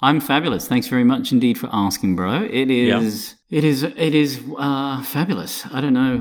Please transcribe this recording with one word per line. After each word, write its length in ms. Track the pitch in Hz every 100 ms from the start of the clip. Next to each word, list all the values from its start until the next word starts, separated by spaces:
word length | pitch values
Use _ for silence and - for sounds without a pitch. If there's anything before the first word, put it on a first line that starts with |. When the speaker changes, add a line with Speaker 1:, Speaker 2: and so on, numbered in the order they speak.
Speaker 1:
I'm 200 | 131 151
fabulous. 480 | 147 143 165 117 -
Thanks 180 | 127 -
very 180 | 127
much 280 | 120 135 262
indeed 260 | 127 123 113
for 100 | 131
asking, 420 | 110 98 - 98
bro. 300 | 90 92 135
It 260 | 220 123 131
Speaker 2:
Yeah. 300 | 123 120 120
Speaker 1:
is, 340 | 113 104 - - -
it 140 | 160
is, 180 | 151 135
it 320 | 156 - 160
is, 260 | 151 147 131 123 147
uh, 460 | 143 139 139 135
fabulous. 640 | 131 143 175 95 - - -
I 80 | 131
don't 140 | 143
know 240 | 127 131 123